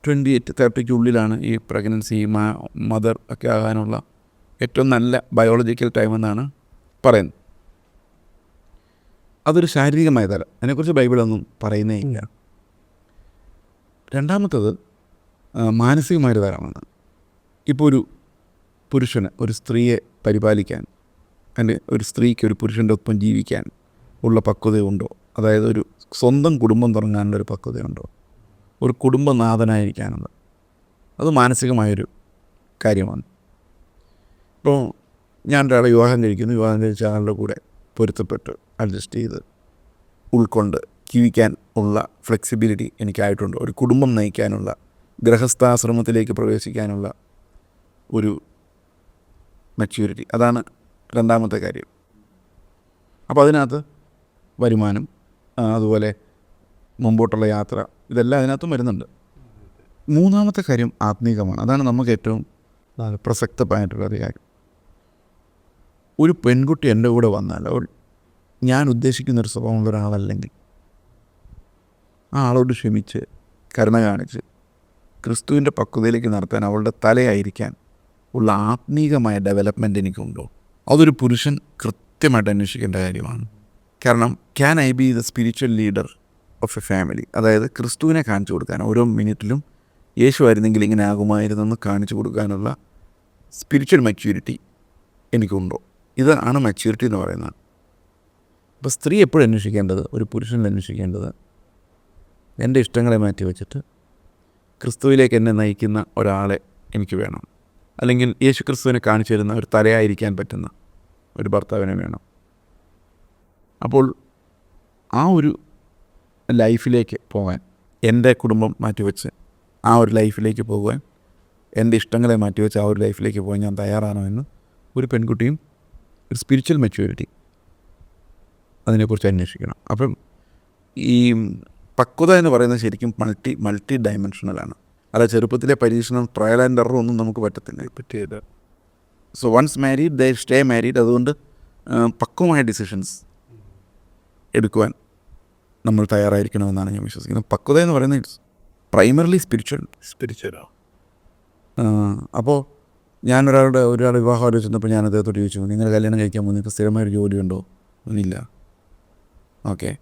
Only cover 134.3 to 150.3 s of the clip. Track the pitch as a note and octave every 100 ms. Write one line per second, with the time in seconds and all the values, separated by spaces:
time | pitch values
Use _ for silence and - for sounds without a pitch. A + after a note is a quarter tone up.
134.3 | - G2 F#2 - - _ _ _ A2+ A#2
135.3 | A2+ A2 A#2+ B2+ C#3 A#2+ A#2 A2+ B2 A#2+
136.3 | - G#2+ A#2+ B2+ B2 A#2 B2+ A#2 A#2 A2
137.3 | A2 G#2 - - - - - B2 A2 G2
138.3 | G#2 - _ _ _ _ _ _ _ _
139.3 | - B2 A2+ D3 C3 C3+ C3+ D#3+ C3+ C3
140.3 | B2 - C3+ C3+ A#2 A#2 B2+ A#2 A#2+ B2
141.3 | D3 _ _ - _ - A#2+ A#2 - A2+
142.3 | - F3+ D3+ A#2+ G2+ G2 G2 F#2 - _
143.3 | _ _ A2+ - _ _ _ _ _ _
144.3 | _ _ A2+ A2 A#2+ G#2+ - _ _ _
145.3 | - _ _ _ _ - G#2+ G#2 G#2 G#2
146.3 | G2+ G#2 G#2 G2+ F#2+ G2 G2+ G2+ - -
147.3 | G#2 - G#2 - D3 F3 D3 C3+ C#3 -
148.3 | - _ _ _ _ _ G2 G#2 C#3+ E3+
149.3 | F#3 - A#2 - C#3 - _ - - A#2